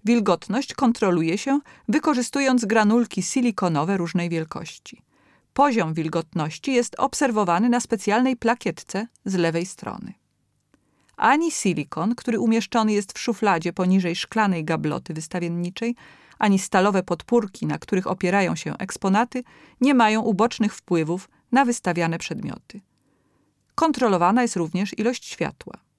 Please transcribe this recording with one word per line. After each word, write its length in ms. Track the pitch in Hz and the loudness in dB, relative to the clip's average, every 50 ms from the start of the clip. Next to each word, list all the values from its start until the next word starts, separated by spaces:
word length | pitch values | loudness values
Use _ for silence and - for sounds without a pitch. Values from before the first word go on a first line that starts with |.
| - | 2
Wilgotność 680 | 208 240 240 202 190 175 165 - - 190 247 269 - - | 2 2 4 4 2 0 0 -2 -4 -4 -4 -4 -6 -4
kontroluje 640 | - 277 226 233 - 220 190 175 160 165 160 175 214 | 0 0 0 2 2 2 2 2 2 0 0 -2 -2
się, 220 | - 269 269 285 _ - - - _ - | -2 -2 -2 -2 _ -8 -20 -12 _ -2
wykorzystując 760 | - 311 - 320 294 247 240 - - 277 277 262 254 247 233 | -2 0 2 2 0 0 -2 -2 -2 0 2 2 2 2 2
granulki 580 | 190 226 226 214 208 220 240 233 - - - | 2 2 4 4 4 4 2 2 0 -4 -6
silikonowe 720 | 175 - - 269 247 240 - - 196 180 160 143 151 185 196 | -6 -2 -2 0 0 0 0 0 -2 0 0 0 0 0 0
różnej 320 | 185 170 165 - 180 175 170 | -2 -2 -2 -2 -2 -2 -2
wielkości. 720 | 170 165 160 160 - - 170 156 - - _ - - _ _ _ _ _ _ _ _ _ _ _ | -4 -4 -6 -6 -10 -12 -12 -12 -16 -18 _ -20 -20 _ _ _ _ _ _ _ _ _ _ _
Poziom 420 | _ - 285 294 240 220 170 160 160 | _ 2 4 4 4 2 0 0 -2
wilgotności 760 | 165 156 160 156 165 165 _ - 175 151 156 156 - - 277 | -4 -4 -2 -2 -4 -4 _ -4 -4 -4 -4 -6 -6 -4 0
jest 220 | 262 240 240 - - - | 0 0 0 0 -2 -2
obserwowany 680 | - 269 - - 302 269 220 214 202 175 170 180 226 247 | -2 -2 0 0 0 0 2 0 2 2 2 2 2 2
na 120 | 240 247 | 2 0
specjalnej 560 | 240 - 233 196 - 208 202 233 254 262 254 | 0 -2 -4 -2 0 0 2 2 2 2 0
plakietce 720 | - - 226 240 - - 196 180 - - - - 196 226 - _ _ _ | 0 0 -2 -2 0 -4 -6 -6 -6 -12 -8 -6 -6 -8 -8 _ _ _
z 100 | 196 190 | -4 0
lewej 320 | 180 165 165 160 170 175 | 2 2 2 0 -2 -4
strony. 480 | 190 - - - - - - - - - _ _ _ _ _ _ _ _ _ _ _ _ _ _ _ _ _ _ _ _ | -6 -10 -12 -12 -12 -10 -10 -14 -16 -18 _ _ _ _ _ _ _ _ _ _ _ _ _ _ _ _ _ _ _ _
Ani 340 | - - 220 269 311 339 330 | 2 4 4 4 4 2 0
silikon, 640 | - - - 196 170 160 147 _ - - 170 214 240 | -2 0 0 0 0 0 -4 _ -4 -2 0 0 -2
który 240 | - - - 214 - | -2 -2 -2 -2 0
umieszczony 540 | 240 220 226 233 - - - 240 220 214 | 2 2 2 2 0 0 0 0 2 2
jest 200 | 208 202 196 - | 2 0 -2 -4
w 60 | - - | -10 -6
szufladzie 540 | - - 220 - 220 208 185 165 160 175 | -4 -4 -2 0 2 2 2 2 0 -4
poniżej 440 | 170 - 180 180 190 196 180 170 175 | -2 0 2 4 4 4 2 0 -2
szklanej 480 | - - - - 220 214 196 180 165 156 | -4 -6 -4 -2 0 0 2 0 -2 -2
gabloty 500 | 160 165 156 151 156 151 - - - 156 | -2 -2 -2 0 -2 -4 -4 -6 -8 -10
wystawienniczej, 800 | 156 156 - - 180 170 170 170 175 175 175 185 - 226 233 240 _ - - - - _ _ - _ | -10 -8 -6 -6 -6 -4 -4 -4 -4 -6 -6 -6 -6 -4 -4 -6 _ -12 -20 -20 -20 _ _ -4 _
ani 200 | 220 208 196 190 | 2 4 4 2
stalowe 440 | - - - 190 185 208 196 190 | 2 2 2 2 4 4 2 0
podpórki, 640 | 185 - 175 160 - - 240 240 214 190 - - - | 0 -2 -6 -6 -2 2 2 2 2 0 -8 -8 -4
na 120 | 156 151 151 | -4 -4 -6
których 280 | - - 202 185 185 | -4 -2 -2 -2 0
opierają 500 | - 185 - - 180 185 202 190 170 170 | -2 -4 -2 0 0 2 2 2 0 -2
się 180 | - - 160 - | -4 -6 -8 -6
eksponaty, 720 | - 190 190 - - - 190 190 208 240 240 - 254 247 _ - - - - _ _ | -6 -8 -10 -8 -4 0 2 2 2 2 0 -4 -10 -10 _ -20 -20 -20 -20 _ _
nie 140 | 247 277 285 | 2 4 4
mają 260 | 247 226 214 214 220 | 4 4 4 2 2
ubocznych 540 | 220 - 208 180 220 233 - - 214 208 - | 0 0 2 2 2 0 2 0 -2 -2 -2
wpływów 540 | - _ - 180 165 160 151 175 190 - _ _ _ _ _ | -6 _ 0 0 0 2 0 -4 -6 -6 _ _ _ _ _
na 120 | 240 254 277 | 2 2 4
wystawiane 540 | 240 233 - - 180 175 175 170 170 165 170 | 2 0 0 -2 -2 0 0 0 -2 -2 -4
przedmioty. 640 | - - 170 - - - - - _ - - - _ _ _ _ _ _ _ _ _ _ _ _ _ _ _ _ _ _ _ | -6 -8 -8 -8 -8 -10 -12 -12 _ -20 -20 -20 _ _ _ _ _ _ _ _ _ _ _ _ _ _ _ _ _ _ _
Kontrolowana 680 | - 320 320 - 233 254 220 196 170 175 180 214 254 | 0 0 2 2 2 2 2 4 4 4 4 4 4
jest 140 | 247 233 - | 2 0 -2
również 420 | 190 165 160 - 180 208 190 - - | -4 -4 -2 -2 -2 -2 -2 -4 -2
ilość 260 | 214 240 247 - - | -2 -2 -2 -4 -10
światła. 640 | - - - 165 143 - _ - - - - _ _ _ | -16 -8 -6 -6 -6 -6 _ -18 -20 -20 -20 _ _ _